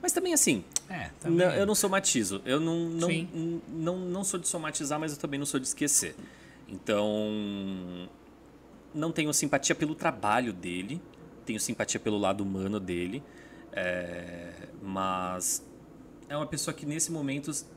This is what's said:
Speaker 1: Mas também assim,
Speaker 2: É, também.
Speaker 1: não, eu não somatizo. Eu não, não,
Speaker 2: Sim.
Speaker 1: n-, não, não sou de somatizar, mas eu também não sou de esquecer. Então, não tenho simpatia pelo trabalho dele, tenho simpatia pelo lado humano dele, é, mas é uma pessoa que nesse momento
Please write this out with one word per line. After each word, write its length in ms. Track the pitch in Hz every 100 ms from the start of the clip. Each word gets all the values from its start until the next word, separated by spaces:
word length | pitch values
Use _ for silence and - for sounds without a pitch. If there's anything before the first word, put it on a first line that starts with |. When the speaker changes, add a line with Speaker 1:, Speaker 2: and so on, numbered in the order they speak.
Speaker 1:
Mas 120 | 359
também 200 | 349 359
assim, 320 | 320 - 117 170 - -
Speaker 2:
É, 220 | 190 196 -
também. 260 | 170 170 180
Speaker 1:
não, 80 |
eu 120 | - 202
não 80 |
somatizo. 640 | 208 202 196 190 127 98 98 98
Eu 120 | 139
não, 200 | 165 165 170
não, 200 | 165 170
Speaker 2:
Sim. 200 | 160 165
Speaker 1:
n-, 280 | 165 165 170 -
não, 300 | 160 160 185
não 260 | 180 180
sou 160 | 196 190
de 80 | -
somatizar, 500 | 170 156 147 143 151
mas 140 | 160
eu 60 | 147
também 200 | 156 139
não 80 | 143
sou 140 | 143
de 60 | 131
esquecer. 480 | - 147 - 87 - - - - - -
Então, 1400 | 98 - 104 104 107 107 107 104 101 98 92 90 90 87 - - - - - - - -
não 160 | 151 160
tenho 220 | 160 151
simpatia 420 | 147 147 139 -
pelo 200 | 156 151
trabalho 580 | 156 170 123 101 110 123
dele, 480 | 92 87 90 98 160 - - - - -
tenho 120 | 107
simpatia 400 | - 113 202 -
pelo 200 | - 104
lado 240 | 98 98
humano 360 | 98 95 95 104
dele, 440 | 92 87 87 123 143 - - - -
é, 800 | - 90 90 87 87 87 87 87 87 92 -
mas 840 | 98 95 95 92 92 92 87 - - - - - - - -
é 80 | 147
uma 100 | 143
pessoa 280 | 156 -
que 100 | 143
nesse 260 | 147 151 160
momento 400 | 165 139 139 143 147 -